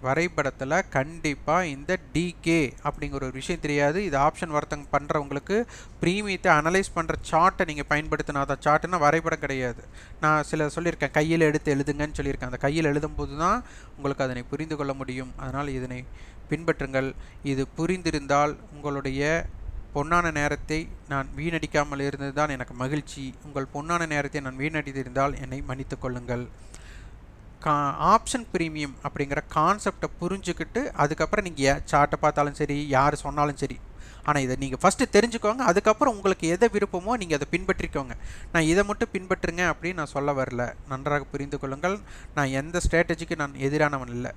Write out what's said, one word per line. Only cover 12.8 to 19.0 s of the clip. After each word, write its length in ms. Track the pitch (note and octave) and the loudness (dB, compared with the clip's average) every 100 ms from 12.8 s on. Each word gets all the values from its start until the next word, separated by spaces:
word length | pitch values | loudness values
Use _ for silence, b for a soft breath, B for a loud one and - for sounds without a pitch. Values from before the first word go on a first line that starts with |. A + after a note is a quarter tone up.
| D#3+ | 2
எழுதும்போது 420 | C#3+ D3+ D3 C#3+ C#3+ | 2 0 -4 -6 0
தான் 160 | E3+ A3+ A#3+ B B - | 0 0 -2 B B -6
உங்களுக்கு 280 | C#3 C#3 C3+ | -4 -2 -2
அதனை 160 | B2 B2 | -2 -6
புரிந்து 240 | C#3+ D#3+ D3+ | -6 -4 -4
கொள்ள 140 | C#3+ C3+ | -4 -4
முடியும். 320 | B2+ B2+ B2+ - | -4 -6 -8 -8
அதனால் 320 | C3 C3+ C#3+ C3 | -6 -4 -4 -4
இதனை 220 | B2+ B2+ B2+ B B B - | -4 -8 -10 B B B -6
பின்பற்றுங்கள். 580 | D3+ E3 D#3 C#3 C3+ C3+ - B B C#3+ | -4 0 0 0 0 0 -4 B B -2
இது 120 | C3+ C3+ - | -2 -2 -2
புரிந்திருந்தால் 760 | E3 F#3 E3 D3+ C#3 C#3+ D3 D3 - D3 | -2 0 0 -2 2 4 4 0 -12 -10
உங்களுடைய 480 | D3 C#3 | -6 -4